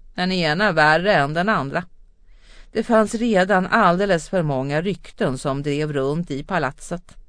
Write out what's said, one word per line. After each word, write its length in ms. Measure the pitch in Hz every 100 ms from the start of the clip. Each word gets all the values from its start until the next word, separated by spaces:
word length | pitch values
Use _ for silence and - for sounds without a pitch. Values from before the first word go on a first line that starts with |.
| -
den 180 | - 180
ena 400 | 185 160 165 214
värre 420 | 160 151 160 196
än 200 | 170 143
den 140 | 165 196
andra. 360 | 190 135 151 180 - - _ - - - - -
Det 100 | -
fanns 320 | 226 220 202
redan 520 | 220 240 190 185 190 185
alldeles 600 | 226 190 175 202 165 -
för 140 | 190
många 400 | 156 135 139 151
rykten 560 | 190 - - - 180 123
som 240 | 143 139
drev 300 | 147 143 151
runt 380 | 143 135 143 135
i 140 | 139
palatset 720 | - 180 135 - - 175 - -